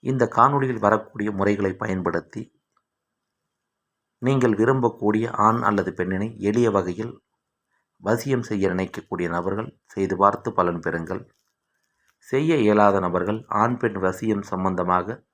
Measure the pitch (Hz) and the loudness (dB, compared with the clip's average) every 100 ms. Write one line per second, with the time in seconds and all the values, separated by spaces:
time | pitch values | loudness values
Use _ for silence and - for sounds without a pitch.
0 | - 131 117 - 127 143 135 117 104 104 | -4 0 0 4 4 4 -2 0 2 2
1 | - 110 104 101 98 101 101 95 107 95 | 0 -8 -6 0 0 2 -2 -4 -4 -4
2 | 87 85 - - 90 _ _ _ _ _ | -2 -4 -6 -14 -14 _ _ _ _ _
3 | _ _ _ _ _ _ _ _ _ _ | _ _ _ _ _ _ _ _ _ _
4 | _ _ 120 123 123 104 113 135 120 - | _ _ 0 4 4 4 2 4 0 0
5 | 104 107 113 - 107 117 113 104 90 - | 0 0 -2 2 2 4 2 0 -2 -4
6 | 90 92 107 113 98 110 120 98 90 90 | -4 -4 -6 -4 -2 2 2 2 -2 -6
7 | 113 - _ _ _ _ _ _ _ _ | -10 -12 _ _ _ _ _ _ _ _
8 | 98 117 139 127 110 107 95 90 92 - | -2 -2 0 -4 -2 -2 0 -2 -4 -8
9 | - 87 87 85 87 98 123 _ _ - | -10 -6 -4 -4 -4 -6 -8 _ _ -4
10 | 95 92 101 - - - 90 85 82 82 | -4 4 2 2 -4 -2 -2 -2 -6 -6
11 | 82 95 - _ _ _ _ _ _ _ | -6 -10 -10 _ _ _ _ _ _ _
12 | _ _ - 131 160 160 104 104 104 98 | _ _ -4 -2 0 2 4 6 6 4
13 | 90 87 90 110 - 104 113 120 117 98 | 0 -2 -2 -6 -4 0 0 0 -2 0
14 | 92 - 113 104 101 92 95 90 90 90 | -2 -2 -2 -2 -2 -4 -2 -2 0 0
15 | 92 120 _ | -2 -10 _